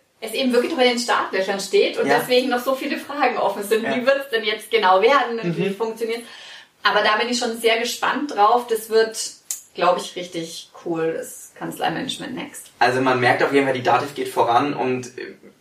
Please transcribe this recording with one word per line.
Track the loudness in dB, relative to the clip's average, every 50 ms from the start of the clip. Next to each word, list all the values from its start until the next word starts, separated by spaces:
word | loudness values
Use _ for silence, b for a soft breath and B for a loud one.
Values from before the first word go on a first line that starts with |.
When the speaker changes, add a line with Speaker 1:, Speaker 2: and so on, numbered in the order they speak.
| _ _ _ -14
Speaker 1:
es | -12 -8 -4
eben | -2 0 2
wirklich | 2 2 2 0
noch | 2 2
in | 2 2
den | 2 0
Startlöchern | 0 0 0 0 0 -2 -2 -2 -2 -2 -2 -4
steht | -4 2 4 4 4 4 0 -2
und | 0
Speaker 2:
Ja. | 2 2 2
Speaker 1:
deswegen | 2 4 2 4 4 2
noch | 0 0
so | 0 -2 -2
viele | -2 -2 -4 -6 -6
Fragen | -6 -8 -4 0 0 0 0 0
offen | -2 -2 -2 -2 -2
sind. | 0 0 0 0
Speaker 2:
Ja. | 0 -2
Speaker 1:
Wie | 0 2
wird's | 2 2 2 0 -4
denn | -4 -4 -2
jetzt | -2 -6 -6 -6 -2
genau | 0 2 4 4 4 6
werden | 6 6 4 4 2 0 -4 -4
und | -4 -4 -2
wie | -2 -2 -4
Speaker 2:
Mhm. | -2
Speaker 1:
funktioniert's? | -4 -4 -6 -4 -6 -6 -6 -6 -8 -10 B B B B B B B B B _ _
Aber | -2 0 2 2
da | 2 2 2
bin | 2 0 -2
ich | -2 -2
schon | -2 -4 -4 0
sehr | 2 2 2 2
gespannt | 0 -4 -4 -4 -2 -2 -2 -2 -4 -4 2
drauf. | 4 4 6 6 4 2 0
Das | -4 -4 -2 2
wird, | 2 2 2 2 -2 -8 -10 -10 -10 _ _ -10 -10 -10 -10 _ -4
glaub | 0 2 2 2
ich, | 2 -2 -8 -10
richtig | -10 -10 -8 -8 -8 -8 -8 -12 -16 -16 _ -20 -12 -6
cool, | -6 -4 -2 -2 -2 -2
das | -4 -8 -10 -14 -18 -20 -20 _ -12
Kanzleimanagement | -12 -10 -6 -4 -4 -4 -4 -4 -6 -8 -8 -10 -10 -10 -10
Next. | -10 -10 -12 -14 -18 -20 -12 _ 0
Speaker 2:
Also | 2 2 2 2
man | 2 2 2 2
merkt | 4 2 4 4
auf | 2 4
jeden | 4 4 4
Fall, | 4 0
die | 0
datev | 2 2 2 2 0 -2 -6
geht | -6 -6 -4
voran | 0 0 2 4 4 2 2 0 -2
und, | -2 -2 -2 -2 -4 -6 -10 -12 -14
äh, | -14 -14 -16 -20 -20 -20 _ _